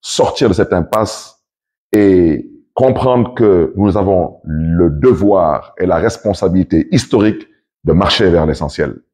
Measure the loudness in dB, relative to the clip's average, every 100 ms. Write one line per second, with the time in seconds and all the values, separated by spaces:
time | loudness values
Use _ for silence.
0 | -10 -2 -2 0 0 2 0 0 -2 -2
1 | -4 -6 -18 _ _ _ _ _ _ 2
2 | 4 4 2 0 -6 -20 _ 0 0 0
3 | 0 0 -2 0 2 2 0 0 0 0
4 | 0 0 -2 -8 -8 -6 -2 0 0 2
5 | 2 2 2 2 0 -2 -8 -6 -2 0
6 | -2 -2 -6 -2 0 0 0 0 0 -2
7 | 0 0 0 -2 -12 _ _ _ -2 0
8 | 0 0 2 2 0 -4 -8 -6 -6 -8
9 | _